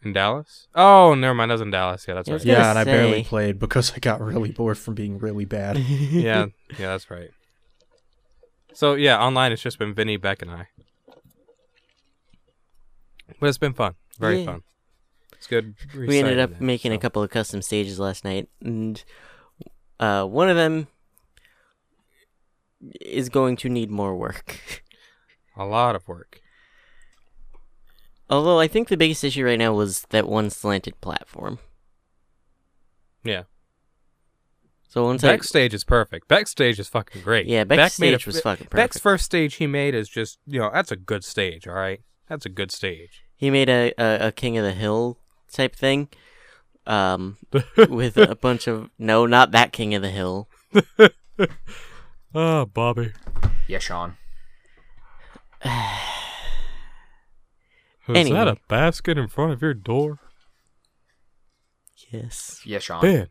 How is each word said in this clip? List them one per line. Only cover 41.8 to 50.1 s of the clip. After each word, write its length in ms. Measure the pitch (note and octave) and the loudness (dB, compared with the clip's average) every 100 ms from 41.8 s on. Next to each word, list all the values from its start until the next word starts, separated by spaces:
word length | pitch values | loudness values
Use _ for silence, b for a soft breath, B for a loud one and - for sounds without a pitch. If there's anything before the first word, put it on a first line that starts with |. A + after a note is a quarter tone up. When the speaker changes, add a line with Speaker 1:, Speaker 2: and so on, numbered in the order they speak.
| F#2+ G2 _ _ _ | -6 -8 _ _ _
Speaker 1:
That's 180 | D#3 G2+ | -12 -12
a 40 | |
good 220 | F#2 F#2+ | -10 -10
stage. 520 | - G2 E2 F2 - - _ | -8 -8 -10 -18 -20 -20 _
Speaker 2:
He 140 | C#3 | 0
made 200 | C3+ C3 | 2 4
a, 240 | B2 A#2+ - | 4 2 0
a, 300 | A2+ G#2+ A2 | 0 0 -2
a 40 | |
King 260 | - B2+ A2+ | -4 -4 -2
of 60 | |
the 100 | G2+ | -2
Hill 440 | F#2 G#2+ A2 A#2+ B2 _ _ _ | -2 -2 0 -2 -6 _ _ _
type 240 | - C3 - | -4 -4 0
thing, 340 | C3+ C#3 C#3+ b b b b b b _ - | 0 0 -4 b b b b b b _ -4
um, 520 | G#2+ F#2+ F#2 F#2 G2+ - C#3 | 0 0 -2 -6 -12 -4 -4
Speaker 1:
<laughs> 280 | - - A3 | 0 6 6
Speaker 2:
with 280 | A2+ B2 D3+ | 6 -2 4
a 180 | G#3+ A2+ | 4 4
bunch 320 | B2+ A#2+ - | 0 0 -2
of, 220 | A2 A2+ _ | -6 -8 _
no, 260 | A2 A2 A#2 | 2 4 6
not 260 | A#2+ B2+ | 6 6
that 220 | A2 A#2+ | 6 2
King 220 | - G#2+ G#2 | 0 -2 -2
of 80 | |
the 80 | F#2+ | -4